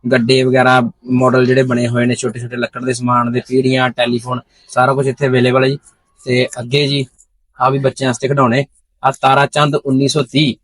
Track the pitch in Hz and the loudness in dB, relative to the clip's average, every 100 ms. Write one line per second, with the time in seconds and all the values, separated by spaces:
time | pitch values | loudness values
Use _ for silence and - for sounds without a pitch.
0 | 123 127 117 131 127 127 127 127 120 - | 0 0 2 2 4 4 4 4 2 -6
1 | 123 127 127 127 127 127 127 123 120 120 | -4 0 2 2 2 2 2 0 -2 0
2 | 120 120 123 117 120 123 117 123 127 120 | -2 -2 -6 -8 -12 -8 -8 -6 -6 -4
3 | 123 123 120 123 - 131 131 131 127 120 | 0 0 0 -4 -2 0 0 0 0 0
4 | 120 120 123 127 _ _ _ 123 127 135 | -2 -2 -4 -10 _ _ _ 0 0 0
5 | 135 123 139 127 123 131 131 143 _ _ | -2 -2 0 2 2 2 0 -2 _ _
6 | _ _ 131 123 127 - 120 143 143 143 | _ _ -2 -2 -2 -6 -2 -2 0 -2
7 | 131 _ _ _ _ - 127 135 135 - | -6 _ _ _ _ -2 0 0 -2 -2
8 | 135 120 131 143 127 123 139 _ _ _ | -4 -2 -4 0 0 0 -4 _ _ _
9 | 135 135 135 135 143 151 147 143 139 131 | -4 0 0 2 0 0 0 0 0 0
10 | 139 151 127 135 127 - | 2 0 -2 0 -2 -4